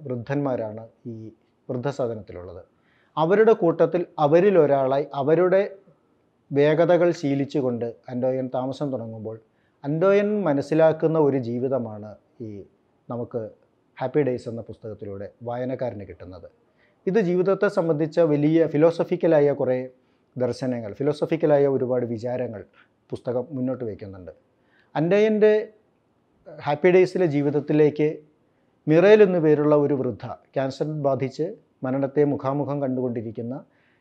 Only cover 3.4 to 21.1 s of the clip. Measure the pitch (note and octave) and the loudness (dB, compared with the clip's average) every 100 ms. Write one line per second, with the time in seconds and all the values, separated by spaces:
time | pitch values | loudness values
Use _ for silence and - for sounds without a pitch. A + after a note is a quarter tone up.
3.4 | A3+ A3 E3 E3+ E3 F3 - - D3 E3 | 4 4 2 2 2 0 -6 -2 2 4
4.4 | G#3 F#3 C#3+ C#3 C3 C#3 D3+ C#3+ C3+ E3 | 6 4 4 2 2 0 -2 -4 0 2
5.4 | F#3 F#3+ G3 - _ _ _ _ _ _ | 4 2 0 -6 _ _ _ _ _ _
6.4 | _ C#3+ D3 D#3 E3+ F3 F3 E3 C#3+ C#3 | _ 2 2 4 4 4 2 0 -2 -2
7.4 | C#3 D3+ B2+ A#2 A#2 A2+ - B2 B2+ C3 | -2 -2 -2 -2 -6 -8 -12 -4 -2 -2
8.4 | C3 B2+ C3 C3 C#3+ C3 A#2 A2 G#2+ A2 | -4 -6 -6 -6 -6 -6 -10 -12 -12 -12
9.4 | _ _ _ _ C#3+ D#3+ F#3+ G3+ G#3 G#3+ | _ _ _ _ -6 0 2 4 2 0
10.4 | F3 C#3 C#3 D#3+ D#3+ D#3 D#3+ D#3+ D3 C3+ | 0 -2 0 4 4 4 0 2 2 0
11.4 | A#2 A#2+ B2+ C3 A2+ G#2+ G#2+ G2+ _ - | -2 -4 -2 -2 -4 -10 -16 -18 _ -16
12.4 | A2 G2+ F2+ _ _ _ - A#2+ A#2 B2 | -14 -14 -18 _ _ _ -12 -10 -8 -8
13.4 | G#2+ - _ _ _ - C3 D3+ C3+ B2 | -10 -14 _ _ _ -8 -2 0 0 -2
14.4 | A#2+ A#2 A2 G#2+ A2+ G2+ G#2 G2 G2 - | -6 -12 -12 -16 -14 -12 -12 -12 -14 -12
15.4 | A#2 A#2+ B2+ B2+ B2 G2+ F#2 F2 F2+ F2+ | -10 -6 -6 -6 -8 -8 -14 -16 -18 -18
16.4 | F2 _ _ _ _ _ - G#3 F3+ F3+ | -20 _ _ _ _ _ -2 0 0 0
17.4 | F3+ G3 G3+ G3 E3 D3+ D#3 E3 E3 D3 | 0 0 0 0 -2 -2 -2 2 2 2
18.4 | D3+ E3 D#3 D3 E3 E3 E3+ F3+ F3 D#3 | 2 2 2 4 2 2 -2 -2 2 4
19.4 | C#3+ C#3 B2+ B2+ B2+ - _ _ _ - | 4 2 -2 -2 -6 -14 _ _ _ -4
20.4 | B2 B2 C3 A#2+ G#2+ G2+ C#3 | -4 -4 -6 -6 -8 -4 -4